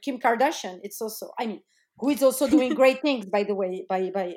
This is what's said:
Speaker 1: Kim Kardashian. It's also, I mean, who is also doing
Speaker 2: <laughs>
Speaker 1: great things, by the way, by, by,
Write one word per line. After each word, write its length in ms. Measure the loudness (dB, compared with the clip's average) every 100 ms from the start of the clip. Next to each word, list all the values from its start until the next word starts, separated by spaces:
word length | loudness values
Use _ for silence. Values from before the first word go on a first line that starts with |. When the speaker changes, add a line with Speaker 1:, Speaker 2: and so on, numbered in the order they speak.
Speaker 1:
Kim 180 | -8 -2
Kardashian. 580 | 0 2 2 0 -10 -12
It's 160 | -12 -10
also, 300 | -10 -10 -12 -8
I 80 | -6
mean, 140 | -8 _ _ _ -4
who 120 | -2
is 120 | 4
also 240 | 2 2 4
doing 260 | 4 4
Speaker 2:
<laughs> 80 | 4
Speaker 1:
great 200 | 4 4
things, 240 | 0 -2 0
by 160 | -2
the 120 | 0 -2
way, 280 | -4 -4 -4
by, 220 | -2 -2
by, 120 | -4 -6